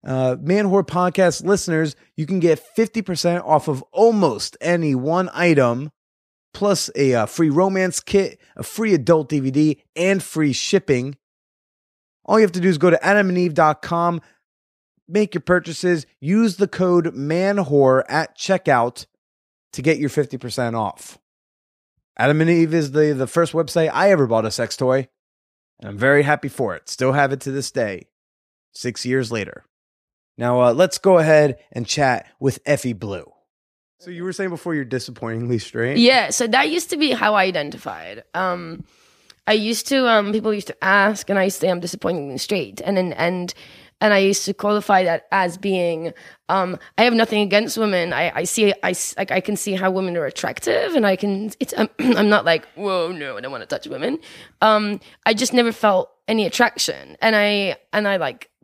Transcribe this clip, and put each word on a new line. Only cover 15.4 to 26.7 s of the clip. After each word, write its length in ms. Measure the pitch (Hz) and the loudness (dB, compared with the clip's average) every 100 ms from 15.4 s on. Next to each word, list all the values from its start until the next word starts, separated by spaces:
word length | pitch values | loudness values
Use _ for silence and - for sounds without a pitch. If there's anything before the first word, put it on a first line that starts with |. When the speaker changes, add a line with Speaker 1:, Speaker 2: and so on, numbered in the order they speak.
Speaker 1:
purchases, 680 | - 180 170 156 180 170 - _ | 2 0 0 -4 -2 -2 -4 _
use 380 | 139 208 226 175 | 0 2 2 0
the 100 | 202 | -4
code 460 | - 185 175 165 | 0 2 2 2
man 440 | 127 143 165 190 202 | -4 -4 -2 0 0
whore 460 | 147 143 135 131 - | 2 4 6 4 2
at 260 | 147 156 - | -2 -4 -8
checkout 680 | - 190 - 127 117 - - _ _ _ _ _ _ | -2 -2 2 2 2 -4 -20 _ _ _ _ _ _
to 80 | - | -4
get 160 | 139 143 | 0 0
your 100 | 143 | 0
fifty 280 | - 135 127 | -2 -4 -6
percent 380 | 123 123 120 113 | -8 -4 -4 -2
off. 440 | 104 - - - _ _ _ _ _ _ _ _ _ - | -4 -6 -20 -20 _ _ _ _ _ _ _ _ _ -2
Adam 260 | 127 151 | 0 2
and 80 | 165 | 2
Eve 240 | 170 165 165 | 2 2 0
is 160 | 147 | 0
the, 200 | 143 151 | 0 0
the 120 | 135 131 | 0 -2
first 280 | - 170 | -2 -2
website 360 | 160 156 170 160 | -2 -2 -2 -2
I 200 | - 196 | 0 2
ever 160 | 185 127 | 2 2
bought 180 | 113 107 | 0 0
a 60 | |
sex 260 | - 117 - | -4 -6 -2
toy, 300 | 127 135 127 _ _ _ _ _ _ _ | 0 0 -2 _ _ _ _ _ _ _
and 100 | 101 | -14
I'm 80 | 101 | -2
very 240 | 127 143 | 4 4
happy 260 | 143 147 139 | 4 0 -2
for 280 | - 127 | -6 -6